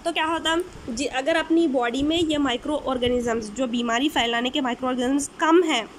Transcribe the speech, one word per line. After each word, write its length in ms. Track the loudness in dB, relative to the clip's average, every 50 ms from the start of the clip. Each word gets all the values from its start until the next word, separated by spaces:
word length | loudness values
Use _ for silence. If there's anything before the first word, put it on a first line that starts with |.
| -4
तो 80 | -2
क्या 120 | -2 0 0
होता, 340 | 0 0 0 0 0 0 0 -2 -4 -10 -14 -10 -8
जी, 140 | -6 -4 -4
अगर 320 | -2 -2 -2 0 2 0
अपनी 300 | 0 2 2 4 4 4
बॉडी 360 | 4 2 2 0 0 0 0
में 140 | 0 2 2
ये 220 | 2 2 2 2 2
माइक्रो 360 | 2 0 0 -2 -2 -2 -4
ऑर्गेनिजम्स, 720 | -2 -2 -2 -2 0 0 0 0 0 0 0 -2 -2 -4 -6
जो 160 | -4 -4 -2
बीमारी 420 | -2 0 -2 0 0 0 0 0 0
फैलाने 420 | 0 0 0 0 0 -2 -2 -2
के 100 | -2 -2
माइक्रो 280 | -2 -2 -4 -2 -2 -2
ऑर्गेनिजम्स 420 | -2 0 0 0 0 0 -2 -4 -4 0
कम 220 | 2 4 4 4
हैं 240 | 4 4 0 -2 -2 -6 -14